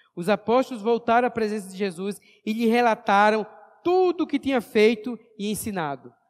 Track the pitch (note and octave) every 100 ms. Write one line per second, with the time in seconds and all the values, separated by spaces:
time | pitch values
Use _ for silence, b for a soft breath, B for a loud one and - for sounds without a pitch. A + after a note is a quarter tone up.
0 | b - F3 G3+ - A#3+ B3+ B3 G#3 A#3
1 | A#3 A#3 B3 A#3+ G#3+ G#3+ F#3 F#3 G3+ E3
2 | G3 G3 b b G#3 A3 A#3 A#3+ A#3+ A3
3 | A3+ G3 G#3 A3 G3 - - _ E4+ F#4
4 | F4+ F4 D#4 C#4 C4 C4 F3+ A3+ A3 A3
5 | B3+ A#3 _ - G3+ G#3 A3+ F#3+ D3+ C3+
6 | A#2+ _ _